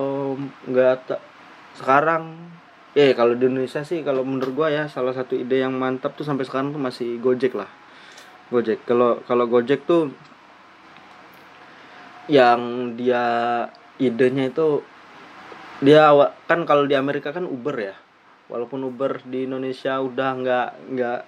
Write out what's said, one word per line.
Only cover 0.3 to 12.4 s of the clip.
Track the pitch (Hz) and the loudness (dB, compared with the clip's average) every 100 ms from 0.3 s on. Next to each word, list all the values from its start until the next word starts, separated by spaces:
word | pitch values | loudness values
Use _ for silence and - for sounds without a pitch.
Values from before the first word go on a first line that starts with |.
| 135 139 - - | -6 -10 -12 -2
nggak | 127 127 131 - | 2 2 2 -4
ta-, | - - - - - - - | -10 -10 -20 -20 -20 -20 -6
sekarang, | 127 139 156 165 160 165 170 - - - - 147 | 2 4 4 0 -4 -14 -20 -20 -20 -20 -2 4
eh, | 139 120 | 4 4
kalau | 120 120 | 2 2
di | 127 | 0
Indonesia | 131 127 151 147 | 0 -4 -6 -6
sih, | 170 | -6
kalau | 143 131 131 | -2 -2 -2
menurut | 135 127 | -4 -4
gua | 131 156 | -2 -2
ya, | 147 151 | -2 -4
salah | 147 127 131 | -4 -4 -4
satu | 127 131 | -6 -6
ide | 127 131 | -2 -2
yang | 131 131 | 0 -2
mantap | 131 131 143 - | -4 -4 -6 -6
tuh | 151 | -4
sampai | 139 | -4
sekarang | 131 131 143 147 | -4 -4 -4 -4
tuh | |
masih | 127 - 120 117 | -6 -6 -6 -2
Gojek | 127 127 127 104 | 0 0 0 -4
lah. | - - - - - - - - - | -10 -16 -20 -20 -20 -20 -20 -20 -4
Gojek. | 123 110 104 | -2 0 -4
Kalau, | - 120 120 - | 0 2 2 0
kalau | - 123 120 | -2 0 2
Gojek | 120 120 135 - | 2 2 0 2
tuh | 170 147 127 - - - - - - - - - - - - - - - - - - - - - | 0 0 -8 -20 -20 -20 -20 -20 -20 -20 -20 -20 -20 -20 -20 -20 -20 -20 -20 -20 -20 -20 -16 2
yang | 143 | 6